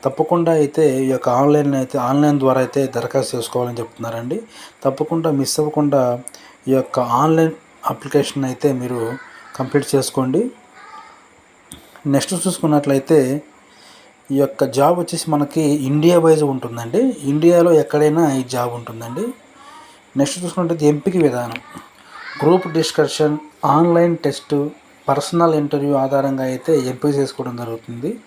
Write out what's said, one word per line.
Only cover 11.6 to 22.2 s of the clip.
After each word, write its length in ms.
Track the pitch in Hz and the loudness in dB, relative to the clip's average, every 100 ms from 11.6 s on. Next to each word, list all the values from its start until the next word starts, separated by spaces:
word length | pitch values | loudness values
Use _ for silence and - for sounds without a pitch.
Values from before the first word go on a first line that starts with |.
| _ - - - 147 139 | _ -20 -20 -10 0 0
నెక్స్ట్ 180 | - 175 190 | 0 -4 -4
చూసుకున్నట్లయితే 760 | - 160 151 143 139 - 160 127 143 - _ _ - - - - _ _ | -2 0 0 2 -2 2 2 2 -2 -8 _ _ -20 -20 -20 -20 _ _
ఈ 60 | 139 | 0
యొక్క 200 | 139 - 135 120 | 0 0 -2 2
జాబ్ 180 | 143 175 | 2 2
వచ్చేసి 220 | 170 165 - 151 | -2 -6 -2 -2
మనకి 300 | 143 - 151 147 131 | -2 0 0 0 0
ఇండియా 260 | 147 156 175 165 | 2 4 6 6
వైజ్ 180 | 156 147 131 | 4 2 -2
ఉంటుందండి. 480 | 120 117 117 165 262 233 143 | -6 -10 -4 0 0 0 -2
ఇండియాలో 400 | 147 165 175 175 165 | 2 6 6 6 4
ఎక్కడైనా 420 | 143 151 151 156 160 135 | 4 2 2 4 2 0
ఈ 20 | 123 127 | -4 -4
జాబ్ 180 | 120 120 | -4 -6
ఉంటుందండి. 440 | 117 113 113 127 233 269 - - - - - - _ 131 | -12 -14 -12 -8 -8 -10 -20 -20 -20 -20 -20 -20 _ -2
నెక్స్ట్ 180 | 139 180 | -2 -2
చూసుకున్నట్లయితే 440 | 175 - 170 170 147 | -6 -2 -2 2 2
ఎంపిక 240 | 151 196 180 165 | 2 0 2 2
విధానం, 340 | 123 120 120 - - - _ - - | 0 -6 -10 -16 -20 -20 _ -20 -20